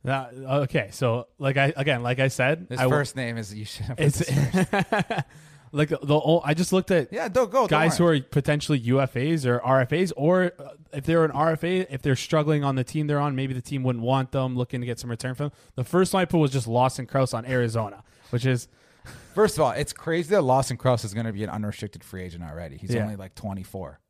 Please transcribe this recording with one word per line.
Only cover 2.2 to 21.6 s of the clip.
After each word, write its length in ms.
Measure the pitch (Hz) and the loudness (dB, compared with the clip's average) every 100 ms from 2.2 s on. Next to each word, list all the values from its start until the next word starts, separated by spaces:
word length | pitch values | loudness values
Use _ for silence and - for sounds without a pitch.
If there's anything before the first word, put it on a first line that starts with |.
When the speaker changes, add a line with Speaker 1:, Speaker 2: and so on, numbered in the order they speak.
| 135 | 0
Speaker 1:
said, 400 | - 131 160 180 | 2 0 0 -4
Speaker 2:
His 100 | 123 | 0
Speaker 1:
I 40 | |
w- 120 | 127 147 | 2 2
Speaker 2:
first 160 | 139 135 | 0 -4
name 220 | 120 117 | -6 -6
is, 140 | 104 107 | -8 -10
you 100 | 107 | -12
should 200 | - 104 | -10 -8
have 100 | 123 | 0
put 80 | 143 | 2
Speaker 1:
It's 140 | - | 2
Speaker 2:
this 100 | 165 139 135 185 185 | 0 0 2 0 0
first. 560 | 202 - 208 - 208 - - | 0 0 -2 -2 -4 -6 -12
Speaker 1:
<laughs> 300 | - - - | -20 -20 -10
like 180 | 143 151 | -2 0
the, 80 | 156 | 0
the 100 | 147 | 2
o-, 280 | 151 147 165 143 | 2 4 2 2
I 80 | |
just 180 | 156 180 | 0 2
looked 200 | 185 - | 2 4
at 200 | 180 127 | 2 2
Speaker 2:
Yeah, 160 | 220 - | -4 -2
don't 220 | 190 233 | 0 2
go, 100 | 247 | 2
don't 80 | 214 | 2
Speaker 1:
guys 260 | 151 160 156 | 4 2 4
who 60 | |
Speaker 2:
worry. 160 | 170 151 | 4 4
Speaker 1:
are 40 | |
potentially 540 | 131 151 139 147 - 147 | 2 -2 0 -2 0 0
U 220 | 117 135 | 2 2
F 160 | 135 - | 2 -2
As 300 | 143 165 131 | -2 0 0
or 120 | 120 | 0
R 200 | 117 131 | 4 2
F 100 | 123 | 4
As, 180 | 156 185 | 0 0
or, 400 | - 147 185 175 - | 0 2 4 2 -2
uh, 100 | 139 - - | -18 -18 -12
if 120 | 143 135 | -8 2
they're 200 | 165 160 | 4 4
an 60 | |
R 220 | 139 160 | 4 0
F 100 | 160 | 2
A, 280 | 170 185 185 | 0 -2 -2
if 120 | 135 | -4
they're 120 | 147 127 | 0 0
struggling 480 | - 160 151 151 | 2 0 2 2
on 120 | 143 135 | 2 0
the 80 | |
team 240 | 123 156 151 | -2 -2 0
they're 120 | 147 | 0
on, 160 | 147 131 | 0 -2
maybe 200 | 135 127 | -4 -6
the 80 | |
team 180 | - 139 | -6 -2
wouldn't 240 | 127 120 117 | -2 0 2
want 260 | 135 131 | 2 2
them, 240 | 139 131 123 | -2 -2 -2
looking 240 | 123 127 | -4 -4
to 60 | 123 | -6
get 140 | 120 | -8
some 100 | 123 | -8
return 240 | 117 127 | -6 -6
from 120 | 127 147 | -6 -8
them. 80 | - _ | -8 _
The 100 | - | -8
first 300 | 127 175 185 | 0 2 4
one 80 | 196 | 2
I 40 | 180 | 2
put 120 | 175 | 4
was 140 | 147 | 4
just 160 | 131 113 | 2 0
Lawson 400 | 117 127 - 123 | 2 2 0 -4
Crouse 260 | 139 127 | 0 0
on 100 | 117 120 | -2 -2
Arizona, 580 | 127 117 113 107 - - _ - | 0 0 -2 -4 -8 -20 _ -6
which 160 | 123 127 | -2 0
is 220 | 123 - _ _ _ - - - - | 0 -4 _ _ _ -20 -20 -10 2
Speaker 2:
First 220 | 214 - | 2 4
of 60 | |
all, 80 | 139 | 0
it's 200 | 117 131 | 0 -6
crazy 360 | - - 165 160 202 | -6 -2 -2 2 2
that 60 | |
Lawson 340 | 135 131 131 120 | 4 2 2 -2
Crouse 260 | 131 123 | 0 0
is 100 | 110 101 | -2 -4
gonna 180 | 113 | -4
be 100 | 101 | -4
an 60 | 104 | -6
unrestricted 540 | 107 | -4